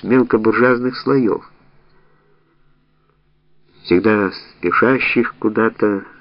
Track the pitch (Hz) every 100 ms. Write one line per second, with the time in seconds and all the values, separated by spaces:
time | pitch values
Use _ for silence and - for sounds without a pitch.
0 | - 127 120 113 110 110 127 120 127 127
1 | 127 139 110 - - _ _ _ _ _
2 | _ _ _ _ _ _ _ _ _ _
3 | _ _ _ _ _ _ _ _ - 90
4 | 107 107 95 - - - 87 - 120 131
5 | - 123 117 - 110 110 113 - 107 98
6 | - -